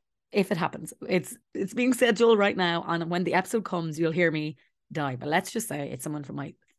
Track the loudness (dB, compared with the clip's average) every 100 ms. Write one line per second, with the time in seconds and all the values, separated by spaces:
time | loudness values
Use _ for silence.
0 | _ _ _ 0 0 0 -2 -4 -14 -12
1 | -2 -2 -2 -10 _ -6 -4 0 0 4
2 | 4 6 6 6 4 2 0 0 -2 -4
3 | -2 -2 2 0 2 -2 -2 -4 -4 -2
4 | 0 4 2 2 -4 -8 _ _ -10 -4
5 | -2 -2 0 0 0 -4 -6 -6 -8 -8
6 | -8 -8 -8 -10 -10 -14 _